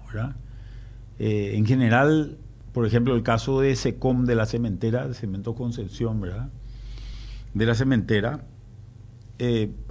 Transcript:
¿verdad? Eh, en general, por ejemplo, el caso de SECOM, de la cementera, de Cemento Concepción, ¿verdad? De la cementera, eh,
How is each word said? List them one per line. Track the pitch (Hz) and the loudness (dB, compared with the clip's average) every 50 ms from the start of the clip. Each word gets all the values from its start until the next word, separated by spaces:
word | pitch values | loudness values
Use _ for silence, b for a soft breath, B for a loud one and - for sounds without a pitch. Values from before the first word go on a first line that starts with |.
| - | -14
¿verdad? | - 110 110 117 - - - B B B B B B B B B B B B B B - - | -8 -6 -4 -4 -4 -6 -10 B B B B B B B B B B B B B B -8 -4
Eh, | 107 110 107 104 101 101 104 | 0 0 2 0 0 0 2
en | 107 107 | 2 4
general, | 107 131 131 123 113 113 127 139 151 156 156 151 147 - - - - - - - - - | 4 4 4 6 6 6 6 6 6 6 4 2 0 -4 -14 -16 -18 -18 -18 -16 -6 -2
por | 123 117 | 0 0
ejemplo, | 110 113 120 120 135 123 | 4 4 4 4 4 2
el | 117 113 | 2 4
caso | - 113 113 - 135 135 135 | 2 2 2 2 2 2 4
de | 135 139 131 | 4 4 2
SECOM, | 117 - 131 104 113 - 131 127 123 123 | 2 0 -2 -2 0 2 2 2 4 4
de | 120 117 | 4 4
la | 113 110 | 2 2
cementera, | 107 - 117 120 110 95 - 113 113 113 123 139 135 | 2 0 -2 0 0 -2 0 0 0 0 0 -2 -4
de | 120 | -6
Cemento | - 117 98 95 101 98 117 113 | -6 -6 -6 -6 -4 -4 -6 -6
Concepción, | 123 123 120 113 117 101 92 - - 120 113 110 107 | -4 -4 -4 -4 -4 -6 -8 -4 -2 -2 0 0 -2
¿verdad? | 98 90 95 107 127 139 - - B B B B B B B B B B B B B B B B B B - | -2 -4 -4 -6 -6 -8 -8 -12 B B B B B B B B B B B B B B B B B B 0
De | 101 110 | 2 2
la | 117 117 | 4 4
cementera, | 110 131 135 131 110 92 - 110 104 101 120 147 143 - - - - - - - - - - - - - - - - - - - - | 4 4 4 4 2 4 2 2 2 2 0 -2 -4 -10 -14 -18 -20 -20 -20 -20 -20 -20 -20 -20 -20 -20 -20 -20 -20 -20 -18 -8 -2
eh, | 123 123 117 110 107 104 - - - - | 0 2 2 2 2 0 -4 -8 -10 -10